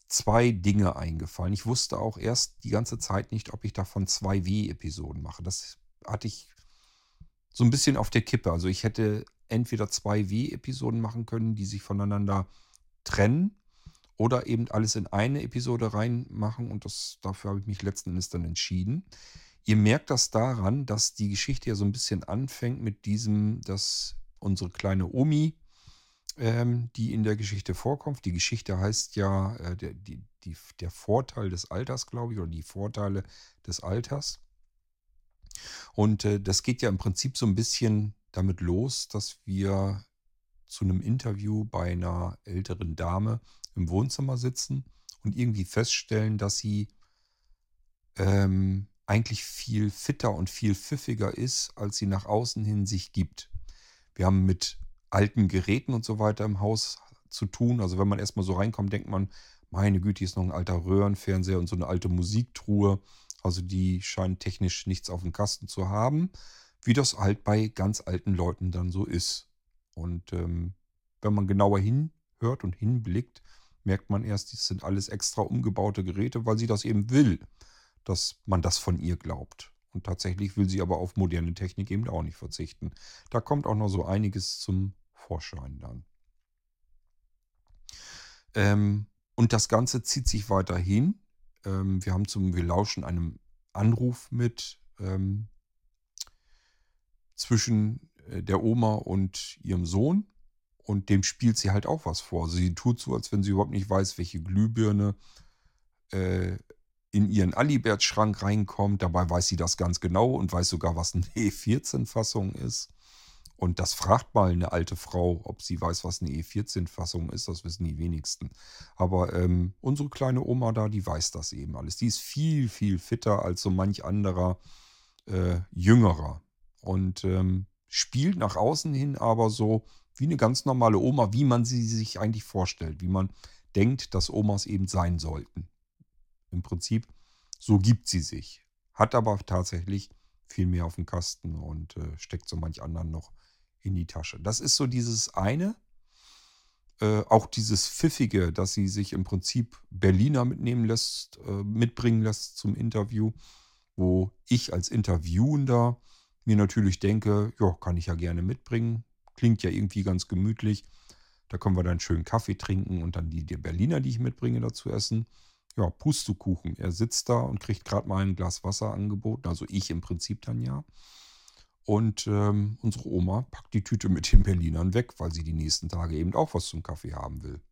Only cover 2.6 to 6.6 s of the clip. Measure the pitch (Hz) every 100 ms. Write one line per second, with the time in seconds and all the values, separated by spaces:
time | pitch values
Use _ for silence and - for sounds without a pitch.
2.6 | 117 110 120 113 - - - 110 - -
3.6 | 107 - 98 - 95 - 95 98 90 104
4.6 | 104 - 82 76 76 76 76 - 85 -
5.6 | - - _ _ - 107 110 - - _